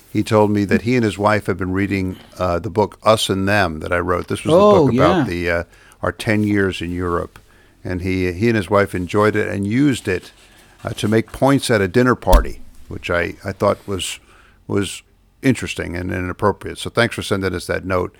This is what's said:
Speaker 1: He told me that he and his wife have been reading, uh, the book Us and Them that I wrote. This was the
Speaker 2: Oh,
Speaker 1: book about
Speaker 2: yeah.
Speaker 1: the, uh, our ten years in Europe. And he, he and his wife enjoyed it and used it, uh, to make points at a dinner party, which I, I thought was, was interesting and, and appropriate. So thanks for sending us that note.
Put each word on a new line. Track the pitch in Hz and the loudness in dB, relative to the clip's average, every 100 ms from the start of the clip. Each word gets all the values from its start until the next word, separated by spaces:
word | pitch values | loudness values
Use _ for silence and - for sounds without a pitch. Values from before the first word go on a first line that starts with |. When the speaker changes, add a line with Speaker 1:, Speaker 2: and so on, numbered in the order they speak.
| - | -6
Speaker 1:
He | 107 | -4
told | - 110 104 | 2 4 4
me | 104 | 2
that | 98 107 | 2 0
he | 113 127 | 2 2
and | |
his | 110 95 | 0 2
wife | 104 104 - | 2 2 -2
have | 92 | -4
been | 92 | -2
reading, | 92 98 98 92 87 - - | -2 -2 -2 -4 -8 -14 -6
uh, | 90 87 | -2 -2
the | 92 | -2
book | 87 101 - | -2 -2 0
Us | 107 110 - | 2 2 2
and | 98 98 | -2 0
Them | 104 90 78 | 2 0 -2
that | 87 | -2
I | 87 | -2
wrote. | 87 90 90 | 0 -4 -4
This | 107 | -6
was | 151 | 2
the | 170 | 4
Speaker 2:
Oh, | 208 196 139 | 6 6 4
Speaker 1:
book | |
about | 117 90 175 | 4 4 2
Speaker 2:
yeah. | |
Speaker 1:
the, | 117 87 85 | 0 -2 0
uh, | 85 - - - - | -2 -4 -14 -20 -6
our | 92 | -6
ten | - - 107 | -4 -2 0
years | 104 104 98 90 | 2 2 0 -2
in | 87 | -6
Europe. | 90 90 85 82 - _ _ _ _ | -4 -4 -4 -6 -12 _ _ _ _
And | 107 92 | -8 -6
he, | 95 92 90 | -2 -2 -2
he | 87 117 | 0 0
and | 110 | 0
his | 90 | 2
wife | 101 98 | 2 2
enjoyed | 92 87 104 107 104 | -2 -2 2 2 2
it | 95 | -2
and | 98 98 | -4 -2
used | 120 147 120 - | 0 0 0 -4
it, | 90 - - - _ - _ | -6 -6 -20 -20 _ -20 _
uh, | 98 | -10
to | 110 104 | -4 0
make | 113 - | 0 0
points | - 135 135 - | 0 2 2 2
at | 110 | 0
a | 95 | 2
dinner | 117 127 | 2 2
party, | 117 98 92 - - - - - | 2 4 4 4 -8 -16 -20 -16
which | - - | -12 -4
I, | 87 87 - | -2 -2 -6
I | 101 | -10
thought | 95 101 98 - | 0 0 0 -4
was, | 95 - - _ - _ _ - | -6 -6 -10 _ -20 _ _ -4
was | 104 95 - _ _ _ _ | -4 -4 -8 _ _ _ _
interesting | 131 120 90 - 85 87 | 0 0 -4 -8 -8 -6
and, | 90 | -6
and | 92 90 | -6 -6
appropriate. | 87 101 95 - 85 | 0 0 0 -8 -10
So | 110 | -4
thanks | - 117 | 0 0
for | - | -2
sending | - 101 95 | -4 -2 -2
us | 90 - | -4 -4
that | 87 90 | -6 -2
note. | 92 92 | -2 -2